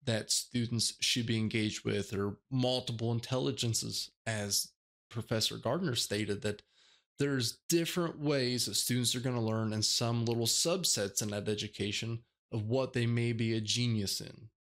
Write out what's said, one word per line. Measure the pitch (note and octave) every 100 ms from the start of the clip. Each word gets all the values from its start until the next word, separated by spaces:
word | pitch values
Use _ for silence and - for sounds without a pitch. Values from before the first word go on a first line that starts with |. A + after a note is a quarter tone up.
that | - A2+ A2
students | - - B2 A#2+ A#2 - -
should | - - A#2
be | A2+
engaged | A2 A2+ G#2+ G#2
with, | - G#2 G2
or | G2+ G2+ G2+ _
multiple | C3 B2+ B2+ - A#2 A2+
intelligences, | A#2 - C3 C#3 A#2+ A#2+ A2+ A2 G#2+ - _ -
as | A2 G2+ G2 - _ _ _ _
Professor | A#2+ A2 A2+ A2 A2
Gardner | A#2 C#3+ F#3 A#2
stated, | - G2+ G#2 G2+
that | G#2 G#2 - _ - _ _ _
there's | C#3+ C3+ A#2 - _
different | E3+ E3 - E3+ -
ways | D3 C#3+ B2 B2 A#2
that | G2+
students | - B2 A#2+ C3
are |
gonna | B2+ B2
learn | A2+ A2 A2
in | G#2+
some | G#2+ - A#2+ A#2
little | A#2 A#2 A#2
subsets | - E3 F3+ E3+ - G2+ -
in | A2
that | G#2 G2+
education | G#2 G#2 - G#2 G2+ A2+ A2+ - _ _
of | A2+ G#2
what | B2 C3
they | B2 A#2
may | A#2 A#2
be | A#2 A2+
a | A2+
genius | G#2+ B2 A#2+ A2 G2 -
in. | - - A2 _